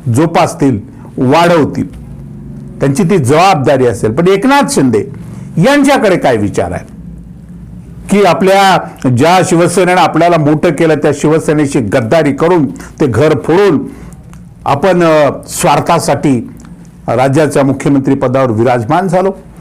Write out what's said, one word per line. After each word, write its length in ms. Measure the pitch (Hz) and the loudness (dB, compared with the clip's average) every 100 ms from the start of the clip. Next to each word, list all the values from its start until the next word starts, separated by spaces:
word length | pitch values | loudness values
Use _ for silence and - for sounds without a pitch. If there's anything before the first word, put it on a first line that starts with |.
| 127 | -4
जोपासतील, 680 | 113 165 185 160 - 139 101 - - - - | 0 2 2 0 0 0 -2 -6 -18 -14 -4
वाढवतील, 880 | 127 156 175 170 135 - - - - - - - - - - - | 0 2 4 2 0 -4 -8 -10 -18 -18 -18 -18 -16 -16 -16 -6
त्यांची 220 | 139 139 | -4 0
ती 160 | 180 196 | 0 0
जबाबदारी 680 | 120 151 190 165 127 135 123 | 2 2 2 2 2 2 0
असेल. 260 | 104 110 | 0 -4
पण 160 | 113 180 | 0 0
एकनाथ 340 | 196 254 285 220 | 2 2 2 0
शिंदे 280 | - 135 107 - - - - - - | 0 0 0 -4 -10 -16 -16 -10 -2
यांच्याकडे 600 | 220 285 277 269 214 165 | 2 2 2 2 2 0
काय 200 | 147 113 | 0 0
विचार 360 | 101 - 87 | -2 -2 -4
आहे 240 | 87 - - - - - - - - - - - - - | -6 -12 -18 -18 -18 -18 -20 -20 -20 -18 -18 -18 -14 -2
की 140 | 196 | 2
आपल्या 540 | 196 165 185 196 196 165 - - 135 | 2 2 2 4 4 2 -2 -6 -2
ज्या 320 | 120 156 185 | 2 4 4
शिवसेनेनं 560 | 170 165 175 180 175 180 | 2 2 2 2 0 2
आपल्याला 360 | 156 156 170 165 | 2 2 2 2
मोठं 340 | 147 151 180 | 2 2 0
केलं 240 | 151 160 | 0 0
त्या 160 | 151 156 | 2 0
शिवसेनेशी 680 | 135 156 160 160 151 143 147 | 0 0 0 0 0 0 -2
गद्दारी 520 | 104 131 110 165 147 | -2 -2 2 2 2
करून 340 | 139 165 180 135 | 0 2 2 0
ते 400 | - - - 147 | -4 -12 -4 -2
घर 280 | 110 156 143 | 2 2 0
फोडून 420 | - 170 202 139 - - - - - - - - | 0 2 4 2 -2 -14 -18 -20 -20 -20 -20 -10
आपण, 380 | - 139 190 175 | -4 0 2 2
अ, 280 | 165 156 139 110 - | 2 4 2 -2 -8
स्वार्थासाठी 1000 | - 165 147 - 165 139 143 151 123 - - - - - - - | -4 0 0 0 0 0 0 0 0 -4 -14 -20 -20 -20 -14 -4
राज्याच्या 560 | 117 135 135 147 147 | 0 2 2 2 2
मुख्यमंत्री 500 | 139 131 160 143 131 | 0 0 0 0 2
पदावर 360 | 135 131 131 127 | 0 0 0 0
विराजमान 580 | 107 123 123 110 160 185 | 2 0 0 0 -2 0
झालो, 240 | 180 190 - - - | 0 0 -4 -12 -20